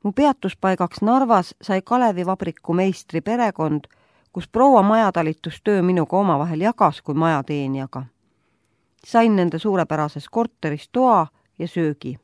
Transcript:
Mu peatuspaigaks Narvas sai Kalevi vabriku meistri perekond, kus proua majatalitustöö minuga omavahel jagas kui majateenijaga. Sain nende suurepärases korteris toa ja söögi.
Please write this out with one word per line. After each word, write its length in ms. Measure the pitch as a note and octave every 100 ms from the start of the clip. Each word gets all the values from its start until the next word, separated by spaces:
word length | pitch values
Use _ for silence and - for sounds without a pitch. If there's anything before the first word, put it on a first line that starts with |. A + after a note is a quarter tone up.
Mu 80 | G3+
peatuspaigaks 880 | G3+ D4 C4 F#3+ - F#3+ F#3 F3 -
Narvas 540 | G#3 C4 B3+ G#3+ F3 -
sai 200 | - F#3+
Kalevi 440 | F#3+ B3 A#3+ F3+ F3+
vabriku 480 | F#3+ F3 - -
meistri 480 | E3+ F#3+ - - D#3+
perekond, 640 | F3+ A#3+ A3+ F3+ D#3+ D3+ - _ _ _ _
kus 140 | F#3 -
proua 340 | A3+ C#4 B3
majatalitustöö 1000 | G3 A3 G#3 E3+ D#3+ D#3+ E3+ - - G3+
minuga 360 | F3+ F3+ D#3 F#3
omavahel 440 | G3 C#3+ E3 D#3
jagas 400 | G3+ - F3+ -
kui 120 | -
majateenijaga. 920 | D3 E3 D3+ C3 D3 C3+ C3+ C3+ B2 C3 _ _ _ _ _ _ _ _ _ -
Sain 300 | A#3 A3+ G3+
nende 240 | F3 E3
suurepärases 680 | G#3+ F#3+ D#3+ D#3 D3+ D3 -
korteris 600 | A3+ A#3 _ D#3 D3+ -
toa 360 | B3 B3+ G#3 D#3 _ _ _
ja 80 | E3+
söögi. 500 | F3+ D#3 C#3+ C3+ B2